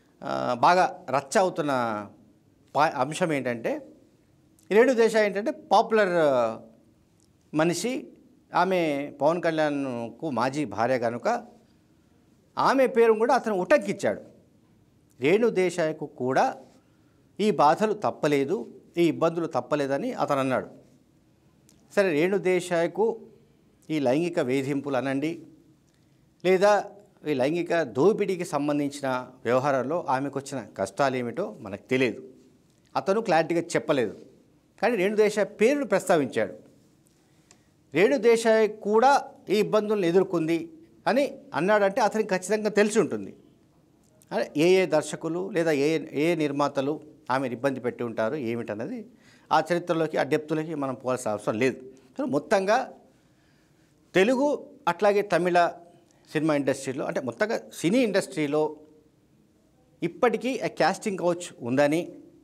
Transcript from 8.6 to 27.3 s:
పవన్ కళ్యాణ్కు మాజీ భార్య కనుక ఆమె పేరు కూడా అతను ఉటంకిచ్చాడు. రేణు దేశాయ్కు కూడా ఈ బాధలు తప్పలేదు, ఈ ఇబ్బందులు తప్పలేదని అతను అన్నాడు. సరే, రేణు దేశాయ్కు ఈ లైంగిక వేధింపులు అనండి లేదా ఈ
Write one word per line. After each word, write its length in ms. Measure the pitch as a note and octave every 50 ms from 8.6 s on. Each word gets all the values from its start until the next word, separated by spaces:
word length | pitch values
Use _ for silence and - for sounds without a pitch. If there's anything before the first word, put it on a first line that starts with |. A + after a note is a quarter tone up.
| F3 F#3+ F#3+ F3+ E3+ D#3 C#3+ C#3 C#3+ C#3+ - -
పవన్ 220 | C3+ D3+ E3+ F3+ D#3
కళ్యాణ్కు 880 | E3+ D#3+ D#3 D#3 D3+ D3 C#3+ C#3 C3+ B2 A#2 A#2 A#2 - - - D#3+
మాజీ 340 | B2+ A2+ A#2 C3+ C3+ D#3 D3+
భార్య 340 | A2 F#2+ G2 A2+ B2 C3 B2
కనుక 460 | A#2 A#2 A#2+ A#2+ - G3+ A#3+ A#3 A3 - - - _ _ _ _ _ _ _ _ _ _ _ _ _ _ _ _ _ _ - -
ఆమె 280 | C3 F3+ A#3 C4+ C4
పేరు 260 | A#3 - A#3 A#3 A3+ A3
కూడా 220 | G#3 A3+ C4 C#4
అతను 200 | A#3+ A#3 A3+ G#3+
ఉటంకిచ్చాడు. 640 | F3+ F3+ F3 - D4 G3+ G#3 F3 - - A#2 G2 - - - - _ _ _ _ _ _ _ _ _ _ _ _ _ _ _ _ -
రేణు 280 | A#2+ C#3+ F3+ A3 A#3+ A3+
దేశాయ్కు 580 | F3+ F3+ F#3 F3+ F3 F3+ E3 D#3 D#3+ D#3 D#3
కూడా 500 | C#3+ - - B2+ B2+ C3+ D#3+ A3 C4+ - - - - _ _ _ _ _ _ _ _ _ _ _ _ _ -
ఈ 100 | G3 G#3+
బాధలు 420 | F#3 D3 D3 D3 E3 E3+ G3+ A3 G3+
తప్పలేదు, 800 | G#3+ - - - - - D3+ D3 C#3 C#3 C3 F3+ A#3 A#3+ - - - - _ -
ఈ 60 | E3+ E3+
ఇబ్బందులు 440 | E3 C#3 B2+ D#3 E3 E3 F3 E3
తప్పలేదని 680 | D#3+ - B2+ B2 - D3+ D3 C#3+ C3+ C#3 C#3 G#3 C4 A#3+
అతను 280 | - D3 C#3+ D3 C3+
అన్నాడు. 260 | C3 C3+ B2+ A2 F2+ - - - - _ _ _ _ _ _ _ _ _ _ _ _ _ _ _ _ _ _ _ _ _ -
సరే, 140 | G3+ G3+ F#3+
రేణు 280 | D#3 D3 D#3+ F#3 G3+ G3
దేశాయ్కు 800 | E3 F#3 F#3 F3+ F3 - F3 E3 E3+ E3+ - F#3 G#3 A3+ A3+ - - - - _ _ _ _ _ _ _ _ _ _ -
ఈ 80 | D#3 D#3
లైంగిక 400 | C#3 B2 B2+ D3+ F3 F3 E3+ F3
వేధింపులు 580 | C#3 B2 B2+ C#3 C3+ C#3 D3 C#3 C3+ C#3+ C3+
అనండి 460 | B2 B2+ C3+ C3+ C#3 C#3+ D#3+ E3+ - - - - - _ _ _ _ _ _ _ _ _ _ _ _ _ _ _ _ -
లేదా 400 | F3+ F#3+ F3+ F#3+ G#3 G#3 G3 - - - - - _ _ _ -
ఈ 60 | D3+